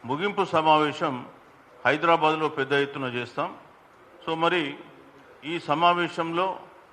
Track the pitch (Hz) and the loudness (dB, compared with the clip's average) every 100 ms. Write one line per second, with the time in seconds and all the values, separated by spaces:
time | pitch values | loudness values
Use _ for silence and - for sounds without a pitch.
0 | 117 143 202 202 185 165 156 151 151 139 | -6 -4 -2 -2 0 2 4 4 4 -2
1 | 165 127 - - - - - - 123 156 | -6 -6 -12 -20 -20 -20 -20 -2 0 2
2 | 170 165 156 156 151 147 135 143 139 143 | 4 4 4 2 -2 -2 0 0 0 -4
3 | 131 120 117 - 170 - - - _ - | -6 -6 -6 -6 -8 -8 -20 -20 _ -20
4 | - - - 160 170 175 143 143 - - | -20 -14 -8 0 2 2 -2 -8 -18 -20
5 | - - - - 143 170 - 147 175 175 | -20 -20 -20 -16 -8 -8 -2 2 4 4
6 | 170 - 165 165 190 - - - - | -2 -4 -4 -2 -4 -6 -14 -20 -20